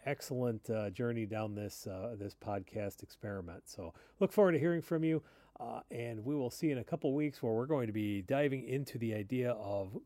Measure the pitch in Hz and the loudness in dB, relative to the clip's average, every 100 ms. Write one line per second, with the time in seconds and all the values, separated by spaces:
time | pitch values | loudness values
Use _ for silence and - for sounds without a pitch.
0 | - 139 - 127 123 110 - 110 104 92 | -4 -4 -2 0 0 0 -2 -2 -2 0
1 | 120 117 107 110 107 104 101 - 107 92 | 0 0 -2 -2 -2 -4 -6 -6 -8 -6
2 | 113 113 101 - - 101 95 110 101 - | -6 -6 -8 -8 -4 -4 -2 -4 -4 -6
3 | - - 107 98 87 - - - 85 - | -16 -10 -6 -6 -6 -12 -14 -10 -10 -12
4 | - - 190 - 196 156 160 170 - 165 | -10 0 2 6 6 6 4 2 0 2
5 | 160 160 - - - - 117 117 - 117 | 4 2 -2 -20 -20 -12 -10 -10 -8 -6
6 | 117 110 113 147 123 - 156 131 110 - | -4 -4 -2 0 0 0 0 0 -2 0
7 | 147 143 151 - 120 110 131 151 117 107 | 2 2 0 0 0 2 2 2 2 2
8 | 104 101 90 135 147 135 123 135 135 120 | 2 0 2 4 4 2 -2 -2 -2 -2
9 | 113 107 104 127 120 113 101 101 95 107 | 0 0 0 2 2 0 0 -2 -2 -6